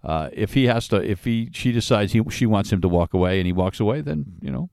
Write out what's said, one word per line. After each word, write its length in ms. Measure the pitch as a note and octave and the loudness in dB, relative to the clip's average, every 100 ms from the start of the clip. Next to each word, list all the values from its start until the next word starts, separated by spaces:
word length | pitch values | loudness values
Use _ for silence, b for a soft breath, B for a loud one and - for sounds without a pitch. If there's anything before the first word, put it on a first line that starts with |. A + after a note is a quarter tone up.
uh, 260 | - D#2+ D2 | -4 -4 -4
if 200 | - A2 | -4 -2
he 120 | C#3 B2 | 2 2
has 220 | A#2 - | 2 0
to, 80 | G2+ | -2
if 280 | - G2 | 0 -4
he, 260 | B2 A2+ A#2 | -2 -2 -4
she 180 | - B2+ | -4 -2
decides 420 | A#2 - A2+ G2+ | 0 2 2 2
he, 80 | A#2 A2 | 2 0
she 160 | - A#2+ | 0 2
wants 240 | G#2+ G2 | 2 2
him 100 | G2 | 0
to 60 | F2+ | 2
walk 260 | F2 E2+ | 2 2
away 260 | F#2 F2+ F#2+ | 2 2 2
and 60 | F2+ | 0
he 80 | |
walks 260 | F2+ F#2 - | 0 0 0
away, 220 | G#2+ C#3 | -2 -2
then, 360 | D3 D3+ C#3 F2 | -4 -6 -6 -10
you 80 | - | -8
know 220 | C3 F3+ | -6 -8